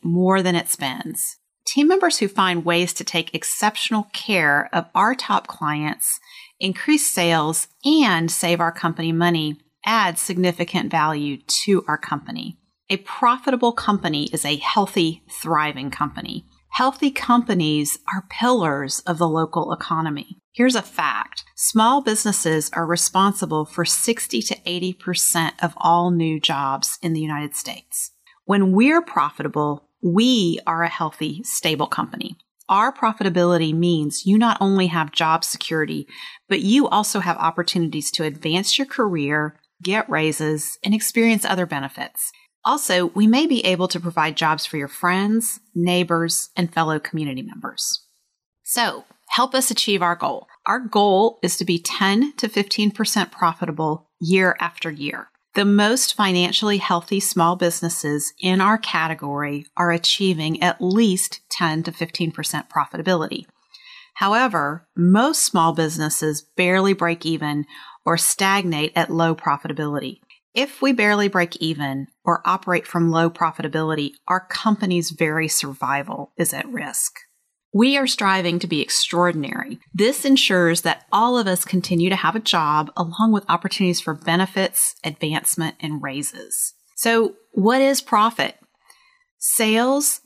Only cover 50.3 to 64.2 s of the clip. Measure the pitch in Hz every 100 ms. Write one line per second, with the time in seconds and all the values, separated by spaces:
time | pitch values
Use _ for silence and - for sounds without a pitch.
50.3 | 131 - _ - 226 240 214 202 190 226
51.3 | - 175 - 190 170 - - 196 202 294
52.3 | - 214 208 202 - 208 208 220 - 180
53.3 | - 175 165 175 151 160 160 - _ 165
54.3 | 190 185 - 170 - 160 147 143 - -
55.3 | _ _ - 202 202 208 254 - - 202
56.3 | 180 175 - 214 202 - 175 170 202 -
57.3 | - 170 180 175 170 170 165 151 147 143
58.3 | - 185 185 190 220 - 170 160 160 143
59.3 | 143 147 143 - - 175 170 170 - 196
60.3 | 165 156 160 175 - 180 202 226 185 -
61.3 | - _ - 170 156 165 165 165 - 165
62.3 | - 151 156 - - 139 170 160 196 156
63.3 | - - _ _ - - - - -